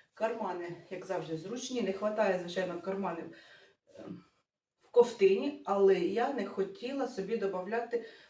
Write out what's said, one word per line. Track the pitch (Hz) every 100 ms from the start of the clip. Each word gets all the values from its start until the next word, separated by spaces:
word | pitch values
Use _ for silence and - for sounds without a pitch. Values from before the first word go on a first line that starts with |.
| _
Кармани, | - 220 233 190 180 175 160 -
як | 180 -
завжди, | 175 156 160
зручні, | 190 247 - 247
не | 190
хватає, | 190 214 214 202 180
звичайно, | 175 190 180 170
карманів, | 190 196 185 165 - - - - - _ _
е, | - - - - _ _ _ _ _
в | _
ковтині, | 240 233 - 190 214 285 - -
але | 202 196 180
я | 175 208 269
не | 254 196
хотіла | - 190 - 247 277 240
собі | - 185 226
добавляти | 196 185 185 233 233 233 - -